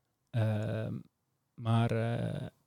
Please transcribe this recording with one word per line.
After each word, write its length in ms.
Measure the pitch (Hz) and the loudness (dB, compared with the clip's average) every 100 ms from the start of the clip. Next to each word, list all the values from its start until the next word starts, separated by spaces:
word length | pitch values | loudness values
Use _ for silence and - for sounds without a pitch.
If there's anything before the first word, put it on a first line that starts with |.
| _ _ _ | _ _ _
Ehm, 640 | 117 110 107 110 110 113 113 - _ _ _ _ | 0 2 2 -2 -4 -4 -6 -10 _ _ _ _
maar, 380 | - 117 113 117 | -6 2 4 4
eh, 560 | 113 113 117 - - - - | 2 0 -2 -2 -4 -8 -12